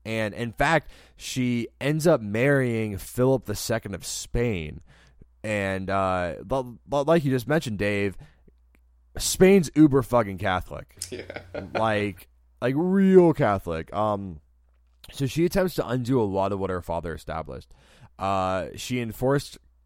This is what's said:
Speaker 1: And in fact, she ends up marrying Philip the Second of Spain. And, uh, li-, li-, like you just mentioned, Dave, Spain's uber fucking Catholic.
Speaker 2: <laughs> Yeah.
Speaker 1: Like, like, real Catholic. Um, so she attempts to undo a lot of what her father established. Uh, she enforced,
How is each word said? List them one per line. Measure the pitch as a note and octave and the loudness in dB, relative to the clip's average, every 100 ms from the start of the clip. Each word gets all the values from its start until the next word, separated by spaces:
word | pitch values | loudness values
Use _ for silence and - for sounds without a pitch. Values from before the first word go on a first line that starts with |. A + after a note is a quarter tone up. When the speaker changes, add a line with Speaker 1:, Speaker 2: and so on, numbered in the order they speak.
| G#2+ | -8
Speaker 1:
And | A2+ A2 | -4 -4
in | D#2+ A#2+ | -4 -8
fact, | - C#3+ D#3+ - - - | -2 2 2 0 -10 -20
she | - - C3 B2 A#2+ A#2 - | -16 -8 -2 0 0 -4 -4
ends | C3+ D#3 D#3 | -2 2 4
up | D3 | 2
marrying | G#2 G#2+ C3+ C#3 B2+ A2+ A2 F#2+ | 2 0 2 2 2 -2 -4 -6
Philip | - - B2+ C3 | -8 0 2 2
the | - | -2
Second | G#2 - A2+ G2+ | -8 -4 -4 -6
of | F2+ - | -10 -10
Spain. | - - A#2+ A#2+ F#2+ D2+ D2 - - - - - _ | -12 -6 -2 -2 -2 -6 -12 -18 -20 -20 -20 -20 _
And, | A2 G#2+ G2 F#2+ F#2+ | -6 -4 -2 -4 -2
uh, | G2 F#2+ F#2 F2 C2+ G2 | 0 0 0 -2 -6 -6
li-, | C3+ B2 A2+ - | -4 -4 -12 -6
li-, | C#3 | -2
like | C#3+ E3+ | 2 2
you | C#3 | 2
just | C3 A2+ | 0 0
mentioned, | D#3 B2+ G#2 | -2 -2 -2
Dave, | G#2 G2+ G2+ F2+ - _ - _ _ _ _ _ _ - | 0 0 -2 -4 -12 _ -20 _ _ _ _ _ _ -8
Spain's | - - F#3 G3 C#3+ | -6 4 6 8 4
uber | D3 D#3 C3+ | 6 6 6
fucking | A#2 A#2+ G#2 F#2 | 2 2 0 -2
Catholic. | G2 F#2 - - - - | -2 -2 -4 -10 -16 -14
Speaker 2:
<laughs> | - | -12
Yeah. | - - - - - F#2+ | -12 -12 -14 -14 -12 -6
Speaker 1:
Like, | - A2 G#2 G#2 F#2 - _ _ _ | -2 0 0 -2 -6 -16 _ _ _
like, | B2 C3+ | -2 0
real | F3+ G3 F#3+ F#3 E3+ | 2 4 8 8 8
Catholic. | C#3+ A#2+ G2 - D#2+ E2 | 6 2 0 -2 -6 -6
Um, | G2+ G#2+ G2+ G2 D#2+ - _ _ _ _ _ - | -2 0 -2 -4 -12 -18 _ _ _ _ _ -20
so | - C#3 | -6 -4
she | D3 | 0
attempts | E3+ G3 F#3 | 0 0 -2
to | - G2 | -2 -4
undo | B2+ A#2+ C3 | -4 0 0
a | |
lot | G#2 F#2+ G2 | 0 0 -2
of | G2+ | -2
what | F#2+ | -4
her | F#2 | -6
father | F2 E2+ E2 | -6 -6 -6
established. | D#2 - D#2+ D2 B1+ - - _ - - - | -10 -10 -10 -10 -14 -16 -20 _ -20 -20 -8
Uh, | F#2+ G2 F#2 F#2+ D2 - | -4 0 0 -2 -4 -10
she | - B2+ | -6 -4
enforced, | A#2 - B2+ C#3+ - - _ _ | -6 -2 0 0 -2 -12 _ _